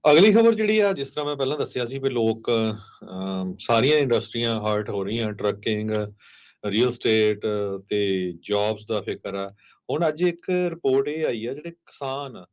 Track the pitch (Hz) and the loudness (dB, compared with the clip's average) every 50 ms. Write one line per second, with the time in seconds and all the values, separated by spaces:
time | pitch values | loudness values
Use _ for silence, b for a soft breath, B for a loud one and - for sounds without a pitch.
0 | _ 151 147 156 190 214 196 220 226 226 226 202 220 208 220 214 202 202 196 143 | _ 8 8 8 8 8 8 8 6 6 4 4 2 2 2 4 4 2 2 -2
1 | 139 131 - 151 147 147 147 135 139 131 151 151 131 117 - 127 123 117 131 127 | -6 -8 -6 -4 -4 -4 -2 -2 -2 -2 0 -2 -4 -4 -4 -6 -6 -4 -6 -4
2 | 131 135 127 120 113 113 110 110 - - 120 113 113 110 107 101 95 B B B | -4 -2 0 2 2 2 0 0 -2 0 0 2 0 0 -2 -6 -12 B B B
3 | - 95 92 92 95 95 95 95 92 92 90 - - - 120 113 117 143 151 151 | -18 -12 -10 -6 -6 -4 -4 -4 -4 -6 -6 -8 -2 0 2 2 4 4 2 2
4 | 143 127 117 110 98 - - 117 117 117 117 110 104 107 107 104 104 107 104 101 | 2 2 0 0 -2 -4 -6 -4 -2 -2 -2 -2 -2 -2 -2 -2 -2 -4 -4 -4
5 | 98 98 110 117 113 107 104 104 104 104 101 104 - 117 110 104 107 107 107 107 | -4 -4 -4 -4 -4 -4 -4 -2 -2 -2 -2 -2 -2 -4 -2 -2 -2 -2 -2 -2
6 | 104 101 101 b b b b b b b b b - 104 98 110 123 127 127 123 | -4 -4 -8 b b b b b b b b b -6 -2 0 2 2 2 0 -2
7 | - 120 110 110 107 107 107 98 104 110 104 104 101 101 98 98 98 _ 104 104 | 0 0 2 4 4 2 2 0 -2 -2 -2 -2 -2 -4 -4 -8 -6 _ -2 0
8 | 104 98 95 95 92 90 85 82 _ - 101 104 104 107 110 104 107 - 113 104 | 0 2 0 0 -2 -4 -6 -10 _ -2 0 0 0 0 -2 -4 -6 -4 -4 -4
9 | 98 110 101 98 _ 101 95 98 98 98 101 b b b b b b - 131 156 | -4 -4 -8 -8 _ -8 -6 -6 -6 -8 -10 b b b b b b -4 -2 0
10 | 175 160 151 156 175 180 170 - - - 185 180 180 175 165 165 - 139 131 135 | 0 0 0 2 0 0 0 -2 -4 -2 -2 0 0 -2 -4 -2 0 2 2 2
11 | 139 147 151 160 160 147 120 110 107 117 135 147 151 170 170 _ _ - - - | 2 0 -2 -2 -2 -2 -2 -2 -4 -6 -8 -8 -10 -14 -14 _ _ -20 -14 -10
12 | 143 135 135 139 143 135 120 98 90 _ | -8 -6 -6 -6 -8 -10 -12 -16 -18 _